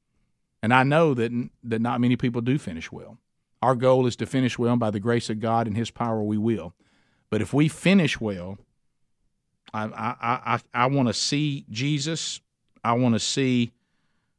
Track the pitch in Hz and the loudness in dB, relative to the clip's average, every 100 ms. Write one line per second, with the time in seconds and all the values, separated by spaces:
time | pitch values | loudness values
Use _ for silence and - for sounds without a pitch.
0 | _ _ _ _ _ _ 110 127 131 151 | _ _ _ _ _ _ 2 4 4 4
1 | 165 123 117 120 131 - 120 113 117 123 | 4 2 -2 -2 -6 -10 -6 -2 0 2
2 | 120 123 127 120 120 143 - 82 - - | 2 2 0 -2 0 -2 -2 -10 -12 -16
3 | - - _ _ _ _ 120 127 127 131 | -18 -20 _ _ _ _ 2 4 4 4
4 | 127 - 113 135 127 - 120 120 113 104 | 4 0 -2 0 0 0 2 2 0 -2
5 | 110 120 - 110 113 117 117 104 113 - | 0 0 -2 -4 0 0 0 -2 -6 -4
6 | 120 110 107 107 110 107 85 - _ _ | -4 -2 0 0 0 -2 -6 -16 _ _
7 | _ _ _ 107 104 135 156 - 175 196 | _ _ _ -4 0 2 2 2 4 4
8 | 151 - 110 95 87 101 _ _ _ _ | 4 -2 -6 -6 -10 -14 _ _ _ _
9 | _ _ _ _ _ _ - 110 107 - | _ _ _ _ _ _ -12 -8 -8 -6
10 | 110 - 117 127 120 117 - 120 123 139 | -6 -4 -2 -2 -2 -4 -4 -2 0 2
11 | 123 101 - 143 151 139 - 110 139 151 | 0 0 -2 -2 -2 -4 -8 -6 -2 -2
12 | 143 160 - - - _ _ _ 113 120 | -4 -6 -6 -10 -14 _ _ _ -2 2
13 | 127 110 - - 131 123 117 - _ _ | 2 2 0 0 0 2 0 -6 _ _
14 | _ _ _ | _ _ _